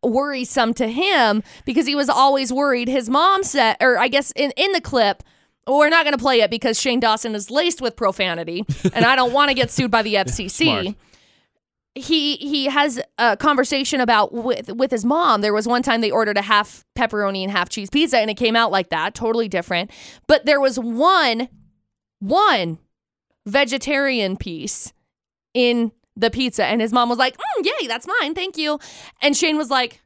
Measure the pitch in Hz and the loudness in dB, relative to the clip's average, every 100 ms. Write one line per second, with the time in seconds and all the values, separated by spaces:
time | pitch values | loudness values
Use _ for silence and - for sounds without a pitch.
0 | - 240 285 277 247 - 226 233 233 240 | 0 0 -2 -4 -4 0 0 0 -2 -2
1 | 370 349 226 208 - - - 254 262 285 | 0 2 2 2 -4 -12 -4 -2 0 0
2 | 277 277 277 277 262 254 285 247 240 262 | 0 4 4 4 0 0 0 0 0 -2
3 | 226 269 349 392 381 285 226 214 254 233 | 0 2 4 2 0 2 2 4 2 4
4 | 254 277 285 - 285 - 381 370 330 262 | 2 0 -2 -2 -4 0 0 0 -2 2
5 | 208 190 - _ _ _ - 277 294 330 | 2 0 -8 _ _ _ -2 2 4 4
6 | 302 277 254 247 208 226 254 226 277 247 | 2 0 2 2 2 0 -2 -2 0 0
7 | 240 214 233 214 202 262 349 339 254 - | 0 0 -2 -8 -4 -2 -2 -2 -6 -2
8 | 208 196 185 170 165 175 214 - 185 - | -4 0 -2 -2 -6 -8 -6 -2 -2 2
9 | 233 262 254 262 285 262 240 - 254 226 | 4 4 2 2 2 2 0 0 0 0
10 | 220 208 190 - 220 - 320 214 185 208 | 2 0 -2 -4 -6 -2 0 0 -4 -10
11 | _ _ _ _ _ _ _ _ _ - | _ _ _ _ _ _ _ _ _ -16
12 | 262 320 294 294 285 285 269 277 294 240 | -2 0 0 -4 -2 -2 0 2 0 0
13 | - - 233 202 311 277 269 277 269 285 | -8 0 0 2 2 2 0 0 -2 -2
14 | 240 226 208 233 233 233 240 233 269 247 | 2 2 2 -2 -4 -4 -6 -2 -2 0
15 | 214 302 339 220 208 208 226 247 254 233 | 0 2 2 2 2 0 0 0 0 0
16 | 220 220 214 202 196 214 214 - _ - | 0 0 0 0 2 2 2 -10 _ -4
17 | 226 214 202 196 190 202 180 - 196 294 | -4 -2 -4 -4 -4 -4 -4 -6 -6 -2
18 | 311 247 220 208 240 226 226 196 175 165 | 0 0 0 0 0 2 2 0 -2 -4
19 | 170 - 220 226 226 185 170 175 196 - | -4 -4 -4 -2 -2 -4 -4 -4 -6 -12
20 | - - _ - 233 285 269 233 233 226 | -20 -20 _ 0 2 2 2 -2 -6 0
21 | 320 370 285 226 247 - _ _ _ _ | 2 4 2 -2 -6 -12 _ _ _ _
22 | _ _ 196 320 415 254 170 160 _ _ | _ _ -2 2 4 2 -2 -6 _ _
23 | _ _ _ _ - 233 277 262 - 285 | _ _ _ _ -4 0 0 -2 -2 -2
24 | 277 254 196 190 - 165 - - - _ | 0 0 -2 -4 -8 -10 -8 -8 -10 _
25 | _ _ _ _ _ - 240 240 233 _ | _ _ _ _ _ 0 2 2 0 _
26 | _ - 226 226 254 - 175 226 220 240 | _ -2 -2 0 -4 0 0 0 0 2
27 | 240 240 262 - 855 494 349 571 311 233 | 0 0 0 -2 -6 -2 -2 -4 -6 -6
28 | 330 466 294 320 370 330 302 302 - - | -4 -4 -2 -4 -8 -4 -4 -4 -8 -20
29 | - _ 285 285 339 302 277 262 240 - | -20 _ 0 2 0 0 0 -2 -2 -8